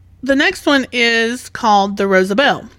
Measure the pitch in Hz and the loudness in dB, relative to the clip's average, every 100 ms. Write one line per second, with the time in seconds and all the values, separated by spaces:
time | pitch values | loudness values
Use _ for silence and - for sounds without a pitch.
0 | _ - 262 277 349 370 320 277 247 240 | _ -8 -2 0 0 -2 0 0 0 -2
1 | 233 226 226 247 - - 226 208 202 202 | 0 0 -2 -6 -12 -4 2 2 2 -2
2 | 196 190 190 208 277 160 - | 2 2 2 2 0 0 -6